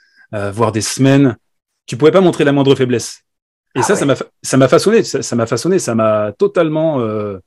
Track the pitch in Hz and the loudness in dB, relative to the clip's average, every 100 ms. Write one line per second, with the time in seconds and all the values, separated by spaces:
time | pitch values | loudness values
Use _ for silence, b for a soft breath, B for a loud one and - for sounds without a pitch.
0 | b b b 107 101 107 110 107 - - | b b b -10 -8 -2 -2 -2 -4 0
1 | 135 139 139 110 _ _ _ _ - 117 | 2 4 2 -2 _ _ _ _ -14 0
2 | 151 180 180 - 147 143 135 135 123 117 | 2 4 2 2 0 2 2 2 0 -2
3 | - - _ _ _ _ _ 131 - 196 | -6 -14 _ _ _ _ _ -4 0 0
4 | 143 127 - _ - 131 131 165 190 220 | 0 -2 -6 _ -2 2 4 4 2 0
5 | - 131 - 120 113 120 165 185 - 113 | 0 -6 -4 -4 -2 -2 -2 -2 -2 0
6 | 110 107 107 - 202 180 156 156 160 139 | 0 0 -2 -2 -2 0 -2 -2 -2 -2
7 | 110 107 104 95 | -4 -4 -8 -10